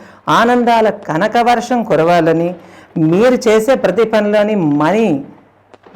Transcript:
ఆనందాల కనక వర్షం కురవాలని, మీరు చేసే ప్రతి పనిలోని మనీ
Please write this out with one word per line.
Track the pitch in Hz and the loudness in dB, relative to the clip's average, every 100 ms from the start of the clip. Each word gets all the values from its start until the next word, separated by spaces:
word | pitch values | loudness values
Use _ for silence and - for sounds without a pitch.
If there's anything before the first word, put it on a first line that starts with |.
| - - - | -14 -12 -2
ఆనందాల | 165 233 247 240 233 214 | 0 2 0 2 2 0
కనక | - - 156 214 240 | -2 -6 -4 -2 0
వర్షం | 233 240 233 247 | 0 0 -2 -4
కురవాలని, | 220 160 165 175 165 160 170 180 - - - 175 | -2 0 2 2 2 0 -2 -6 -16 -20 -10 -2
మీరు | 156 175 247 247 226 | 0 2 2 2 2
చేసే | 214 220 | 0 2
ప్రతి | 262 190 185 | 0 0 0
పనిలోని | 220 220 208 214 208 | 0 0 0 0 0
మనీ | 208 156 147 151 214 220 139 - - _ _ _ - - | 0 0 0 0 0 0 -2 -6 -18 _ _ _ -20 -18